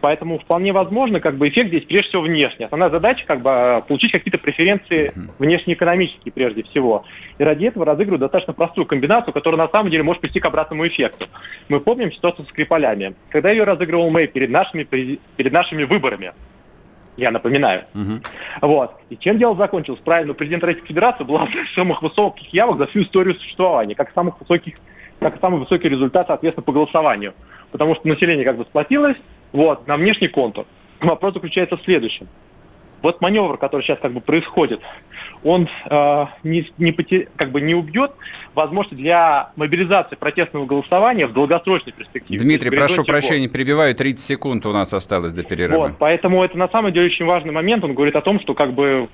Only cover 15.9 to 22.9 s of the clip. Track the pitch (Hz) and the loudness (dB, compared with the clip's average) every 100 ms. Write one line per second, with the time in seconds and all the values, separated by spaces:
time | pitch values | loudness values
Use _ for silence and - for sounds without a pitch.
15.9 | 190 135 101 92 - - - - - - | 0 0 -4 -12 -16 -20 -20 -20 -20 -20
16.9 | - - - 120 113 117 139 135 92 - | -20 -20 -4 -2 0 0 2 2 0 -6
17.9 | 101 98 113 - - - - 147 147 123 | -8 -6 -6 -10 -16 -16 -2 2 2 0
18.9 | - _ 117 - 214 233 185 196 185 143 | -6 _ -4 0 2 2 2 0 -2 -6
19.9 | 123 - 170 147 139 147 170 175 170 - | -6 0 0 0 -6 -6 -2 -2 -4 -4
20.9 | 165 226 247 131 151 - - - - 185 | 0 2 0 -2 -2 -2 -4 -6 -2 -2
21.9 | 156 156 - 208 - - 175 240 160 139 | 0 -2 0 0 -2 -4 0 2 2 0